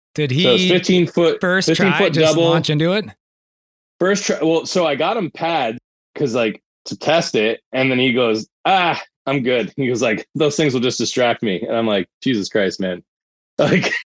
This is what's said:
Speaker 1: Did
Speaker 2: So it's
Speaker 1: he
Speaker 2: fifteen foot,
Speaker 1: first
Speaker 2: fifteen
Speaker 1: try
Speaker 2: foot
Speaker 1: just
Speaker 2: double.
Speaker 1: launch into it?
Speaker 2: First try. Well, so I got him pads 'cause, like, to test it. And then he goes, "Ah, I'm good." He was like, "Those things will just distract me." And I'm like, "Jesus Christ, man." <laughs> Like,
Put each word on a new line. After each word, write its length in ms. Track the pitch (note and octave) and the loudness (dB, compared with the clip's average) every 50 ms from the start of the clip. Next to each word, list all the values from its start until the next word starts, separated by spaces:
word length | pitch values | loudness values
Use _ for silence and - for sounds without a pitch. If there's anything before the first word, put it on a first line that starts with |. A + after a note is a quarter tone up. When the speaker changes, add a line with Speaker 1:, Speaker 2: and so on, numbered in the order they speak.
| _ _ - | _ _ -4
Speaker 1:
Did 160 | - D3+ C3+ | -4 -2 0
Speaker 2:
So 220 | B2 D3+ F#3 - A#3+ | 0 2 2 2 4
it's 80 | F#3 F#3 | 4 4
Speaker 1:
he 60 | F#3 | 4
Speaker 2:
fifteen 380 | F3 F3+ F3+ - F#3 F3+ E3+ E3+ | 2 2 2 2 2 2 2 2
foot, 320 | - F3 E3+ E3 - - | 2 2 2 2 2 0
Speaker 1:
first 280 | - F3+ F3+ F#3+ F3+ - | 0 0 0 0 2 0
Speaker 2:
fifteen 200 | D#3+ D#3+ F#3+ F#3+ | 0 2 4 2
Speaker 1:
try 80 | - D#3+ | 4 4
Speaker 2:
foot 140 | G3 F3+ D3 | 2 2 2
Speaker 1:
just 200 | D#3+ D#3 D#3 D#3 | 2 2 4 4
Speaker 2:
double. 160 | E3 E3+ E3 | 4 2 2
Speaker 1:
launch 200 | E3 D#3+ - - | 2 2 2 0
into 240 | D#3 D3 D#3+ E3+ F#3+ | 0 0 0 0 0
it? 120 | A3 G3+ A2 - _ _ _ _ _ _ _ _ _ _ _ _ _ _ _ _ - | -2 -4 -6 -12 _ _ _ _ _ _ _ _ _ _ _ _ _ _ _ _ -2
Speaker 2:
First 260 | F3 F#3 G3+ F#3+ - | 0 0 0 0 0
try. 160 | - G3 - | -4 -4 0
Well, 240 | D3+ D#3+ E3 D#3+ - | 0 0 0 0 -2
so 220 | - - F#3 E3+ D#3 | -2 -2 0 0 0
I 80 | C#3+ | 0
got 200 | C3 D#3 F#3 A3+ | 0 -2 -2 -2
him 140 | A#3 F#3+ C#3 | -2 -4 -6
pads 460 | - - E3 E3 E3+ D#3 C3 A2+ A2+ A#2+ _ _ _ _ _ _ - | -6 -6 -6 -2 -2 -2 -2 -2 -4 -6 _ _ _ _ _ _ -8
'cause, 180 | - D3 B2+ A2 | -4 -4 -2 0
like, 280 | B2+ A#2 A2 G2 - _ _ _ _ - | 0 -2 -2 -2 -6 _ _ _ _ -14
to 120 | - - - | -14 -14 -8
test 380 | - - D#3 E3+ E3+ - - | -2 0 0 0 0 0 -2
it. 260 | A2 G#2+ A2+ A2+ - _ _ | 0 0 0 -2 -4 _ _
And 200 | - C3 C3 C3+ | -4 -2 0 0
then 80 | C3 B2+ | 0 0
he 120 | B2+ C3 | 0 0
goes, 360 | A#2 B2+ B2 A2+ A2 A2 A2 _ _ _ - | 0 0 0 0 0 -2 -4 _ _ _ -2
"Ah, 360 | D#3+ F#3+ F#3 F3+ E3 C#3+ - - _ _ _ - C3+ | 0 0 2 2 0 -2 -4 -8 _ _ _ -6 -4
I'm 160 | C#3 C#3+ A#2 | -4 -2 0
good." 280 | B2+ B2 A#2+ G#2+ F#2 - - | 0 0 0 -2 -4 -6 -4
He 120 | C3+ A#2+ | -4 -2
was 120 | B2+ G#2+ | -2 0
like, 260 | B2+ A#2 A2 - - _ - | 0 0 -2 -2 -6 _ -4
"Those 220 | C#3 D#3 D3 D3 - | 0 0 0 2 2
things 160 | D#3 C#3+ B2 | 0 0 0
will 80 | B2+ | 0
just 160 | A#2 B2+ - - | -2 -2 -2 -2
distract 460 | A#2 - - B2 B2 A#2 A2+ - A#2+ | -4 -4 0 0 0 0 0 0 -2
me." 180 | G#2+ F#2 E2+ | -4 -4 -4
And 140 | - - A#2 A#2 | -4 -4 -2 -2
I'm 100 | A2+ A2 | 0 0
like, 220 | G#2 G2 F2 _ _ _ - | 0 0 -2 _ _ _ -4
"Jesus 260 | C3+ B2+ G#2 F#2 - | -2 -2 -2 -2 -2
Christ, 300 | - A2 G2 F#2 - - | -2 0 0 0 -2 -2
man." 240 | F#2+ F#2 F2+ F2 - _ | -4 -6 -6 -6 -10 _
<laughs> 500 | _ _ _ _ _ _ _ _ _ - | _ _ _ _ _ _ _ _ _ 0
Like, 340 | D3 - - F#3 - - - - - _ _ | 0 2 2 2 0 0 -4 -6 -10 _ _